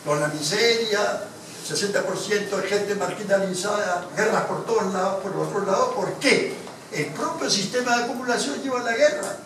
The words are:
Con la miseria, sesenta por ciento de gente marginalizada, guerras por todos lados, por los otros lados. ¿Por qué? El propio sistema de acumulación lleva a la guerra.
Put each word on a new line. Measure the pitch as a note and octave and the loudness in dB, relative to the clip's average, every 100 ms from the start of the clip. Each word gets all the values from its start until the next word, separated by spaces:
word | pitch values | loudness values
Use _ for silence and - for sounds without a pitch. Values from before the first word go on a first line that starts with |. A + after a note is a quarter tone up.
Con | D3+ D3 | 0 0
la | D3+ | 0
miseria, | D#3 - G#3 A#3 A3+ A3 G#3 G3+ - - - - - - | -2 -2 2 4 2 2 0 0 -2 -8 -12 -16 -12 -6
sesenta | D3+ G3 F#3 | -2 0 0
por | F3+ - | 0 -4
ciento | G3 G#3 - G3 | 0 0 0 -2
de | F#3+ | 0
gente | G3+ - | 0 0
marginalizada, | F#3+ F3+ - G3 G3 F#3+ - G#3 G#3 G#3 F3+ - - | -2 -2 -4 2 2 2 -2 -2 0 0 -2 -2 0
guerras | G#3+ - | 2 2
por | - - - | 0 -4 0
todos | A3 F#3+ | 2 2
lados, | F#3+ G3 F#3+ | 0 0 0
por | G3 D#3+ | -2 -2
los | D#3+ | -2
otros | G#3 F#3 | 0 2
lados. | G3 B3 | 4 2
¿Por | G3+ F3 | 2 -2
qué? | - C#4+ - - - - - - | 2 4 4 2 -4 -10 -14 -8
El | C#3+ D3 | -4 -4
propio | - D#4 - C#4 | -2 -4 -2 0
sistema | G#3 - B3 B3 A#3+ | 0 0 0 2 2
de | |
acumulación | A#3+ B3 B3 A#3 C#4 C#4+ | 2 -2 0 0 0 -4
lleva | C4+ B3 | -2 -2
a | |
la | A#3+ A#3 | 0 4
guerra. | D4 - - - | 4 4 -4 -8